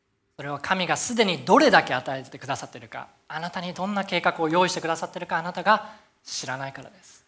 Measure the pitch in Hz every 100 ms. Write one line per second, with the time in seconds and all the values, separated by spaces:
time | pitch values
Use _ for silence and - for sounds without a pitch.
0 | _ _ _ - 143 143 - 190 165 143
1 | - 240 202 151 123 233 294 185 - 127
2 | - 135 127 135 131 131 139 127 113 127
3 | - _ - 151 175 185 175 180 190 202
4 | 190 175 175 170 160 170 180 175 160 160
5 | 175 180 175 170 170 180 170 214 - -
6 | _ _ - - 131 131 135 135 - _
7 | - -